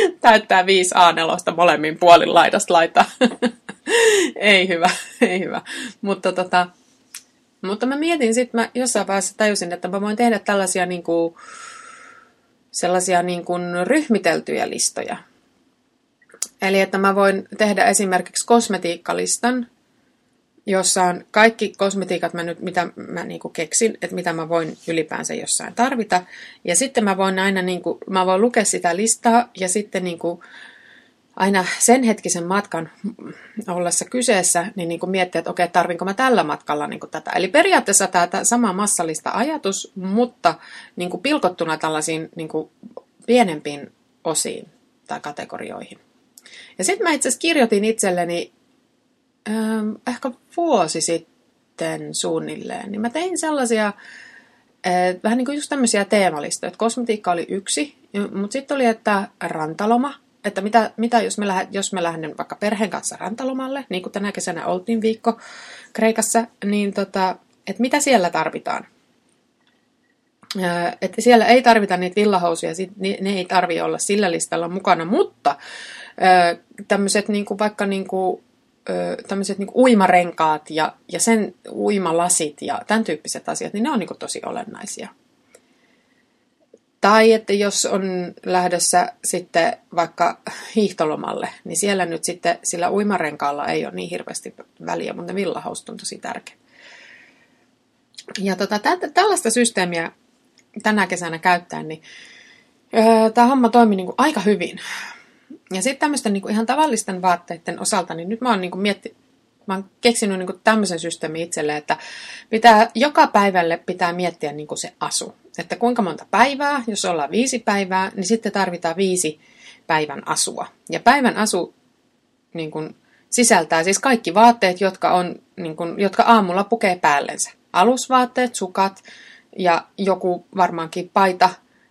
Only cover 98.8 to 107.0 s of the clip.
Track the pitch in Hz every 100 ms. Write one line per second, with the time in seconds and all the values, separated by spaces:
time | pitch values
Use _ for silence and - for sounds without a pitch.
98.8 | 269 359 339 320 415 359 226 240 233 -
99.8 | 180 170 170 - _ _ _ _ _ -
100.8 | 214 208 180 180 170 165 185 175 175 160
101.8 | 156 160 - - - - - - _ _
102.8 | _ 226 220 226 220 220 240 269 240 240
103.8 | 233 190 185 - 285 285 190 190 175 185
104.8 | - - - - _ _ - 277 - 185
105.8 | 226 277 302 277 214 196 196 214 226 269
106.8 | 311 220